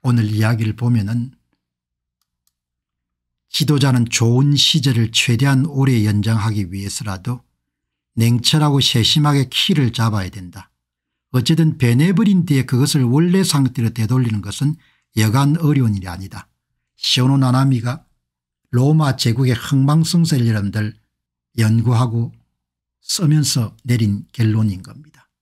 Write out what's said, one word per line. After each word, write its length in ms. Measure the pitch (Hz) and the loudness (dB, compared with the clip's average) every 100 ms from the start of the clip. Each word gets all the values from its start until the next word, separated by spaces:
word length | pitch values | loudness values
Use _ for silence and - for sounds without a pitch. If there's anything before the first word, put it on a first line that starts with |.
오늘 220 | 131 120 | 0 0
이야기를 500 | 107 107 110 113 110 | 0 0 0 0 -2
보면은 580 | 107 120 120 101 120 123 - _ _ _ _ _ _ _ _ _ _ _ _ _ _ _ _ _ _ _ _ _ | -2 0 0 -2 -4 -6 -12 _ _ _ _ _ _ _ _ _ _ _ _ _ _ _ _ _ _ _ _ _
지도자는 560 | - 120 143 135 127 117 | -4 0 2 2 2 0
좋은 460 | - 117 123 143 143 | 0 2 2 2 2
시절을 560 | - 165 135 120 113 | 2 2 0 0 0
최대한 520 | - - 113 139 135 151 | -2 0 0 2 2 0
오래 380 | 135 135 120 | 0 2 2
연장하기 680 | 107 104 104 110 107 104 92 | 2 0 0 0 -2 -4 -6
위해서라도 720 | 98 98 - 110 92 95 123 _ _ _ _ _ _ _ | -8 -8 -10 -10 -10 -8 -10 _ _ _ _ _ _ _
냉철하고 640 | - 117 120 - 156 151 139 | -2 0 2 0 2 2 2
세심하게 680 | 135 120 104 156 147 143 135 | 0 0 2 2 2 0 0
키를 420 | - - 175 123 | -4 -2 0 0
잡아야 360 | - 113 104 92 | 0 -2 -2 -6
된다. 420 | - 90 92 - _ _ _ _ _ _ | -10 -16 -18 -20 _ _ _ _ _ _
어쨌든 480 | 127 120 165 160 - | -4 0 2 2 2
변해버린 680 | 120 117 165 196 220 190 170 | 2 2 2 2 2 2 2
뒤에 180 | 139 | 0
그것을 400 | 123 123 143 147 | 0 0 0 0
원래 400 | 123 135 175 185 | 2 2 2 2
상태로 460 | 190 147 131 123 117 | 0 0 0 0 -4
되돌리는 500 | 113 107 127 120 107 | -2 -2 0 0 -2
것은 320 | 95 - 143 147 _ _ _ - | -6 -4 -4 -4 _ _ _ -2
여간 400 | 107 120 143 160 | 2 2 2 2
어려운 360 | 165 143 120 | 0 2 0
일이 140 | 101 90 | -2 -6
아니다. 400 | 92 95 98 - _ _ _ _ _ | -12 -14 -16 -20 _ _ _ _ _
시오노 420 | - - 127 139 | -4 0 2 2
나나미가 680 | 131 127 135 127 117 147 _ _ _ _ _ _ _ | 2 2 2 0 -4 -10 _ _ _ _ _ _ _
로마 460 | 123 135 156 147 - | 0 2 2 2 0
제국의 380 | 120 117 131 | -2 0 0
흥망성쇠를 920 | 120 - 139 135 156 160 175 165 139 117 | -2 -2 0 2 2 2 0 0 0 0
여러분들 480 | 107 101 104 107 - _ _ _ _ _ - | 0 -4 -4 -6 -8 _ _ _ _ _ -2
연구하고 760 | 110 113 110 117 123 117 117 - _ _ _ _ _ _ | 2 2 2 0 0 -2 -6 -10 _ _ _ _ _ _
쓰면서 720 | - - 165 151 143 135 110 - | -10 -2 0 2 0 -2 -4 -8
내린 420 | - 120 110 101 - | -4 0 0 -2 -8
결론인 500 | - 113 110 107 95 | -2 0 2 0 -4
겁니다. 480 | - 123 151 _ _ _ | -12 -20 -20 _ _ _